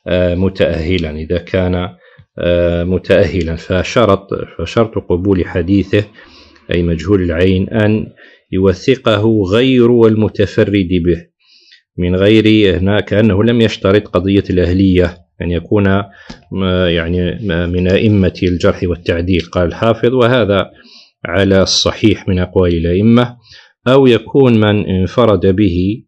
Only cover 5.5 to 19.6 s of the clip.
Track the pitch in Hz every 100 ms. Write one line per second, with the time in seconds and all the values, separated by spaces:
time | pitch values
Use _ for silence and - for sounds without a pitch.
5.5 | 92 85 101 92 104 101 - - - -
6.5 | _ - 87 85 82 80 101 90 82 95
7.5 | 92 98 110 104 107 - _ - _ _
8.5 | 92 95 87 - 123 117 104 110 110 92
9.5 | 110 131 127 117 120 113 107 101 - 98
10.5 | - 104 101 87 92 85 82 - _ _
11.5 | _ _ _ _ - 90 92 98 110 107
12.5 | 110 101 85 95 104 - 101 110 98 113
13.5 | 120 110 - 95 104 98 92 95 98 92
14.5 | 92 87 92 98 90 87 - _ - 87
15.5 | 85 - 107 98 98 101 - - - -
16.5 | 95 92 92 90 85 85 90 87 - 104
17.5 | 85 87 90 90 95 110 104 90 - 92
18.5 | 87 101 - 90 82 - 85 85 92 -
19.5 | 92